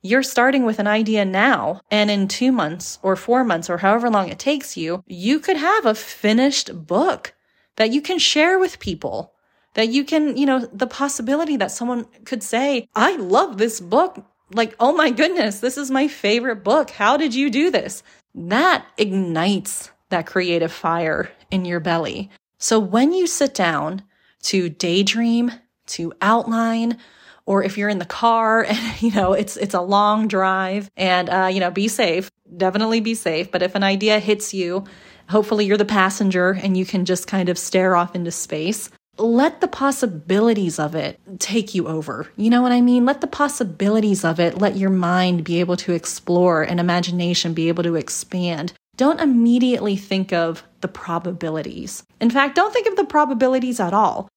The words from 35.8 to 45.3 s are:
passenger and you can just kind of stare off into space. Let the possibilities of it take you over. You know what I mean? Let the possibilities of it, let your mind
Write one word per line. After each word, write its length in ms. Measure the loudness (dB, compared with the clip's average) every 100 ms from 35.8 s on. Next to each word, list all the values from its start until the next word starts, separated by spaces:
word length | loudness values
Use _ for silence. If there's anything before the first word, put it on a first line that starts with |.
passenger 680 | 2 2 2 2 0 2 0
and 240 | 0 0 0
you 80 |
can 200 | 0 -2
just 220 | 0 -2 -2
kind 220 | -2 0
of 100 | -2
stare 380 | 0 2 4 2
off 180 | 2
into 160 | -4 -6
space. 600 | -6 -8 -6 -4 -6 -8 _ _ -2
Let 440 | 2 4 2 0
the 80 | -4
possibilities 1120 | 0 -2 0 -2 -4 0 2 4 2 0 -2
of 160 | -4 -4
it 240 | -6 -8 -18 -10
take 340 | -2 -2 -2
you 140 | -4 -2
over. 420 | -4 -6 -8 -10 -2
You 140 | 2
know 120 | 4
what 100 | 4
I 80 | 4
mean? 240 | 6 4
Let 160 | 4 0
the 80 | -4
possibilities 960 | -2 -2 0 -6 0 2 2 2 2
of 160 | 0 0
it, 180 | 0 2
let 180 | 0 0
your 140 | 0
mind 540 | 2 2 2 2